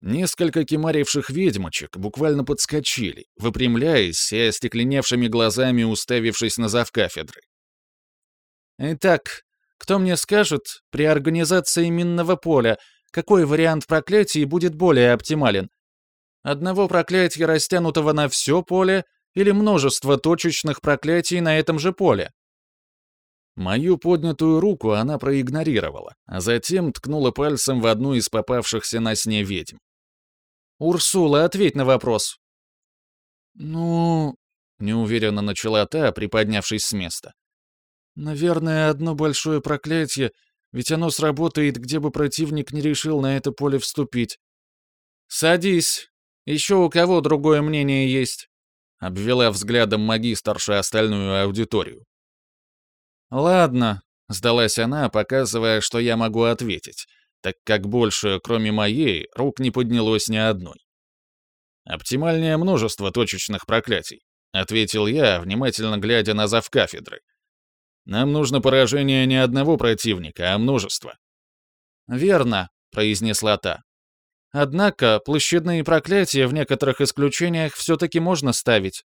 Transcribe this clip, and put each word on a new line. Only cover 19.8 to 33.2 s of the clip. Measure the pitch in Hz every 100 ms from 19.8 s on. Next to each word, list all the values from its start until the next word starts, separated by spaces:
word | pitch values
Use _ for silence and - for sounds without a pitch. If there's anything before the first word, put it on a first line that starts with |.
| 135 - 135 139
точечных | 156 165 170 - 160 143
проклятий | - 143 151 170 165 175
на | 170 156
этом | 156 160
же | 165
поле?" | 185 185 107 85 _ _ _ _ _ _ _ _ _ _ _ _
Мою | - 90 107 165 180
поднятую | 165 175 165 151 160 160
руку | 196 196 110
она | 104 117 -
проигнорировала, | 131 139 127 143 160 117 85 67 50 _
а | _ 92
затем | 92 117 - 185 165
ткнула | 117 135 151 131
пальцем | 120 147 139 - 127
в | 113
одну | 110 135
из | 131 107
попавшихся | 113 107 123 110 113 - 117
на | 113
сне | 107 - 107
ведьм. | 98 95 - - _ _ _ _ _ _ _ _ _ _
"Урсула, | 156 175 - 190 165 143
ответь | 170 190 196 143
на |
вопрос!" | 131 127 123 110 - - _ _ _ _ _ _ _ _